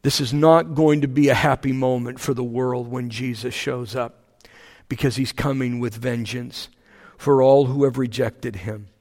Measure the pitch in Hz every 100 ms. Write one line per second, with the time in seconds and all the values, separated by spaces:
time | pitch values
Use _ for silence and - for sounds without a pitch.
0 | 143 - 127 143 160 165 165 147 156 151
1 | 139 131 143 117 151 131 139 131 127 123
2 | 120 131 - 127 123 117 127 123 120 127
3 | 123 110 127 110 120 - - 127 117 123
4 | 117 _ _ _ - - - _ _ 120
5 | 139 117 131 - 139 135 123 120 120 110
6 | 127 117 110 123 123 - - _ _ -
7 | - _ - 135 131 139 131 139 135 127
8 | 123 123 117 - 123 98 95 107 101 _